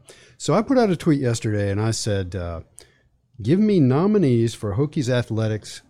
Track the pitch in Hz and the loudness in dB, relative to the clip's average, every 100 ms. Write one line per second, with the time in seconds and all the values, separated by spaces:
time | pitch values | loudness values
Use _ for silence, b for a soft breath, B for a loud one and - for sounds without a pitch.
0 | - B B B - 170 226 254 220 165 | -20 B B B 0 0 2 2 2 0
1 | - 143 123 117 113 104 101 98 110 110 | 0 2 0 -2 -2 -2 -2 -2 -2 -2
2 | - 98 90 92 87 82 - - B B | -2 -2 -4 -6 -8 -10 -14 -20 B B
3 | B _ _ - 104 185 214 196 127 135 | B _ _ -6 0 2 4 4 4 4
4 | 196 208 147 117 113 - 107 101 147 160 | 2 2 4 2 0 -2 -6 -2 -2 -2
5 | 120 123 120 110 110 110 - - | -2 -2 -2 -2 -2 -4 -10 -18